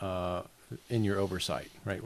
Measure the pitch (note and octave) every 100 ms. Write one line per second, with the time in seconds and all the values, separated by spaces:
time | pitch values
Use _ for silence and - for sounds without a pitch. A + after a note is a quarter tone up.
0 | G2 F#2 F2+ F2+ - - - A#2+ - A#2
1 | G#2 F#2+ F#2+ F2+ - C#2 - - G2+ F#2